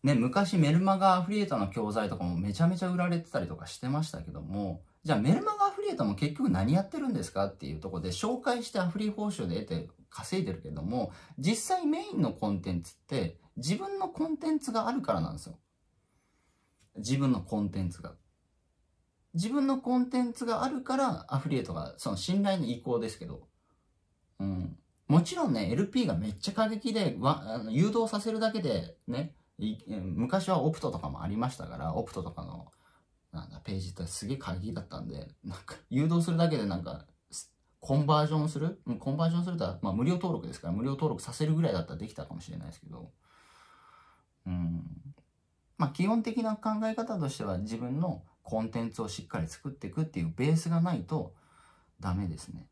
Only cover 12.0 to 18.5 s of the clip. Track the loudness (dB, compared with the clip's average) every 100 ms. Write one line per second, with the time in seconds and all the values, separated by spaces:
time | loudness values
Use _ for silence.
12 | -2 0 0 2 -2 -2 -2 -4 -4 -18
13 | _ -2 -2 -6 _ -6 0 0 0 -2
14 | -4 -2 -2 0 2 0 2 0 0 0
15 | 0 0 0 -6 -12 -18 _ _ _ _
16 | _ _ _ _ _ _ _ _ _ -10
17 | 0 2 4 2 2 0 0 0 -2 -4
18 | -12 -16 _ _ _